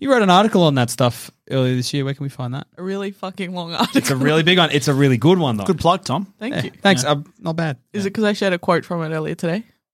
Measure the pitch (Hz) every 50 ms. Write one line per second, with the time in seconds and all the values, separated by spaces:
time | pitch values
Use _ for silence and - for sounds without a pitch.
0 | 247 269 269 240 208 190 180 185 214 220 - 190 175 156 143 131 120 117 - -
1 | 131 123 - - - - - _ _ - 127 135 127 127 127 127 120 - - 143
2 | 135 135 139 - 143 135 - - 127 120 127 143 - - _ - 180 190 196 196
3 | 196 202 196 _ - 185 190 - 190 175 185 180 170 165 170 - 240 - - 185
4 | - - 139 127 135 147 156 160 160 170 180 180 170 151 - 147 - 151 139 135
5 | 143 135 127 113 120 160 185 180 160 131 113 104 98 135 180 147 - 165 185 185
6 | - - 123 165 196 - _ - 214 240 - 160 139 - - - - 202 185 127
7 | 131 147 151 143 147 - _ _ - 170 160 165 165 156 135 - _ _ - 208
8 | 190 196 202 220 214 208 208 190 208 196 180 175 - - 175 165 - - 180 170
9 | 160 156 160 160 156 151 151 170 - 170 165 214 233 _ _ _ _ _